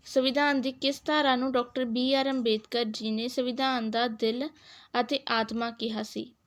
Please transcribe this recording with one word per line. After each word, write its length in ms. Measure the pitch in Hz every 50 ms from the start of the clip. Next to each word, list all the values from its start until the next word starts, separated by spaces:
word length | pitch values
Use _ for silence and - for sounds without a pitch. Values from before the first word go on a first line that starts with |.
| _
ਸੰਵਿਧਾਨ 560 | - - 269 254 262 247 285 294 294 285 269
ਦੀ 120 | 247 269 262
ਕਿਸ 300 | - - 269 277 - _
ਧਾਰਾ 320 | - 302 302 294 277 262
ਨੂੰ 160 | 247 254 269 262
ਡਾਕਟਰ 320 | 247 247 247 - 262 254
ਬੀ 300 | 240 220 247 254 262 269
ਆਰ 160 | 269 269 269
ਅੰਬੇਦਕਰ 540 | 269 262 233 233 214 214 - - - 240 240
ਜੀ 260 | 220 214 - 220 220
ਨੇ 180 | 220 220 226 247
ਸੰਵਿਧਾਨ 640 | 247 - 247 247 240 247 269 269 262 247 226 220
ਦਾ 160 | 214 226 240 247
ਦਿਲ 400 | 220 214 226 220 226 247 277 320 - - - - - - - _ - -
ਅਤੇ 200 | 247 226 285 269 - -
ਆਤਮਾ 420 | 233 226 220 214 220 226 233 233
ਕਿਹਾ 320 | 226 - 226 226 220 214 214
ਸੀ? 320 | 214 - 214 220 247 - _ _